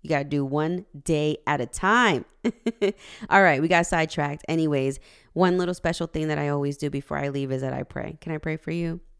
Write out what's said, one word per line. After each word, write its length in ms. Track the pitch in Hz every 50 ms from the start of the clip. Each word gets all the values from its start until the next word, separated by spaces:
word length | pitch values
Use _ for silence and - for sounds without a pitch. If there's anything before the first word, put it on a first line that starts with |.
You 60 | - -
gotta 160 | 160 139 143
do 200 | 143 143 143 139
one 420 | 135 139 151 156 165 180 180 190 _ - 143 -
day 340 | - 165 151 151 151 151 - _
at 140 | - 147 143
a 60 | 123
time. 580 | 117 - - - 190 220 240 247 214 165 127 - _ _ _
<laughs> 880 | - 247 - _ _ 233 - _ 208 196 214 _ - - - - 226 -
All 120 | - 196
right, 180 | 196 180 147 131
we 80 | 156 165
got 180 | 180 170 170
sidetracked. 580 | - - 165 160 156 - - 147 143 147 156 - -
Anyways, 500 | 160 165 160 156 147 139 135 135 135 - - - - _ _ _ _
one 240 | 165 185 180 180 180
little 160 | 180 175 180
special 320 | - - 165 165 - 170
thing 220 | 165 - 160 156 156
that 100 | 151 147
I 100 | 147 147
always 300 | 143 143 143 143 143 -
do 100 | - 147
before 300 | 139 139 139 - 151 143
I 100 | 143 143
leave 240 | 139 139 139 131
is 80 | 135 131
that 140 | 135 131 131
I 80 | 135
pray. 340 | 131 _ - 131 - - - 151
Can 120 | - -
I 60 | 160 151
pray 180 | - 165 156
for 140 | 160 _ 160
you? 300 | 165 170 170 165 165 175 - - -